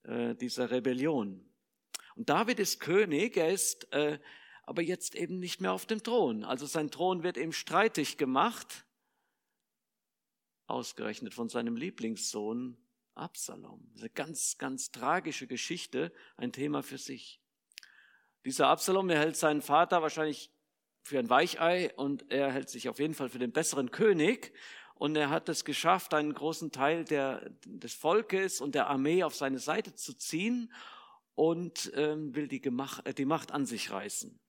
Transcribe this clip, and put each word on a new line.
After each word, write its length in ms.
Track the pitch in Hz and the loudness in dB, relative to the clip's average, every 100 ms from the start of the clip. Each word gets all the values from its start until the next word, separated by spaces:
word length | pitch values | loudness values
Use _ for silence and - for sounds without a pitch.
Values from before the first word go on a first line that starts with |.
äh, 320 | - 120 120 117 | -6 -4 -2 -4
dieser 340 | 123 127 120 | -6 -2 0
Rebellion. 800 | 127 127 127 147 143 101 95 - _ _ _ _ - - - | 0 0 0 0 0 -2 -6 -18 _ _ _ _ -18 -16 -6
Und 120 | - | 2
David 300 | 156 220 247 | 2 4 2
ist 220 | - - | 0 -2
König, 560 | - 208 208 147 180 180 | 2 4 4 2 2 2
er 120 | 160 | 2
ist, 420 | 190 - - - | 2 0 -2 -2
äh, 260 | 143 147 147 - - - - - | 0 2 0 -10 -20 -20 -20 -6
aber 160 | - | -2
jetzt 340 | 165 180 - - | -2 -2 -4 -6
eben 240 | 175 185 | -4 -4
nicht 200 | 180 - | -6 -4
mehr 140 | 185 | -2
auf 120 | 190 - | -2 -2
dem 160 | 220 | -4
Thron. 420 | - 240 156 110 107 | 0 2 4 0 -4
Also 200 | 127 143 | -4 -2
sein 240 | 165 151 | -2 -2
Thron 340 | 135 180 185 | 0 0 2
wird 120 | 170 120 | -2 -2
ihm 160 | 160 | -4
streitig 640 | - - 160 214 - 143 - | -4 0 4 4 2 -2 0
gemacht, 680 | 131 131 214 226 - - _ _ _ _ _ _ _ _ _ _ _ _ _ _ _ _ _ _ - | 2 4 2 0 -12 -16 _ _ _ _ _ _ _ _ _ _ _ _ _ _ _ _ _ _ -6
ausgerechnet 680 | 120 117 - 110 107 113 | -6 -6 -8 -8 -6 -10
von 160 | - 117 | -8 -4
seinem 260 | 123 117 117 | -2 -2 -4
Lieblingssohn 1040 | 170 - 113 110 - 110 104 117 127 120 _ _ _ | -6 -6 -6 -4 -6 -4 -4 -4 -6 -12 _ _ _
Absalom. 680 | - 170 - - - - - - | -14 -12 -10 -12 -12 -18 -20 -20
Das 60 | - | -14
ist 60 | |
eine 60 | 113 | -10
ganz, 460 | - 147 147 - - | -8 -8 -4 -4 -4
ganz 340 | 139 131 - | -6 -6 -8
tragische 560 | - 127 175 165 139 131 | -4 0 0 -2 -8 -6
Geschichte, 680 | 123 - - - 131 165 - - - | -6 -6 -8 -4 -4 -4 -6 -20 -8
ein 160 | 175 | -6
Thema 280 | 131 147 143 | -4 -2 -2
für 160 | 135 135 | -4 -12
sich. 440 | - 127 - - _ _ _ - - - _ _ _ _ 135 | -12 -12 -14 -20 _ _ _ -20 -20 -20 _ _ _ _ -8
Dieser 220 | 135 139 | 4 4
Absalom, 420 | 160 - 190 190 | 6 4 2 4
er 100 | 156 | 4
hält 160 | 160 151 | 4 4
seinen 260 | 156 151 | 2 2
Vater 400 | - 147 175 175 | 4 4 6 4
wahrscheinlich 480 | 151 160 156 143 - _ _ _ _ _ | 2 0 -2 -2 -12 _ _ _ _ _
für 180 | - 139 | -2 -2
ein 100 | 117 | 6
Weichei 640 | 131 175 - 165 180 175 - | 6 4 2 2 4 0 -2
und 360 | 139 139 - | -2 -2 -2
er 180 | 135 139 | 0 2
hält 180 | 131 135 | 0 -4
sich 180 | 120 123 | -6 -6
auf 120 | - | -2
jeden 160 | 156 160 | -2 -2
Fall 140 | 123 | -6
für 100 | 120 | -2
den 120 | 123 | 0
besseren 400 | 147 165 135 127 | 2 0 0 -2
König. 600 | - 220 180 160 247 - - - - - - | 4 6 8 6 4 -4 -16 -18 -18 -20 -2
Und 220 | 143 151 | 0 2
er 120 | 143 | 2
hat 200 | 165 - | 0 0
es 160 | 151 - | -4 -2
geschafft, 480 | 139 165 185 - | 0 4 4 4
einen 200 | 156 151 | 2 2
großen 380 | 127 147 156 160 | -2 -4 -4 -6
Teil 320 | - 143 165 | 2 2 2
der, 460 | 151 151 135 120 - - - | 0 0 2 -2 -10 -16 -16
des 280 | 107 120 | -14 -12
Volkes 680 | - 147 208 214 190 190 - | -2 4 4 4 0 0 -2
und 140 | 143 139 | 0 2
der 120 | 101 | 2
Armee 360 | 135 139 175 | 2 4 4
auf 120 | 160 - | 2 0
seine 240 | 139 135 | -2 -2
Seite 360 | 147 185 196 - | 0 -2 -2 -10
zu 180 | - | -12
ziehen 580 | 135 - 165 208 247 233 - - - - - _ - | -10 -6 0 0 0 -4 -14 -18 -18 -20 -20 _ 2
und, 560 | 160 165 175 - - 139 | 4 4 -4 -6 -6 0
ähm, 380 | 151 151 151 | 0 0 -4
will 140 | 135 143 | -4 -4
die 140 | 135 | -4
Gemach-, 440 | 139 123 139 - - | -2 -2 -4 -6 -6
äh, 80 | |
die 120 | 131 135 | -2 0
Macht 260 | 156 - | 0 -2
an 140 | 143 131 | -4 -2
sich 260 | 110 - | -4 -4
reißen. 480 | 98 101 - - - | -6 -6 -8 -10 -16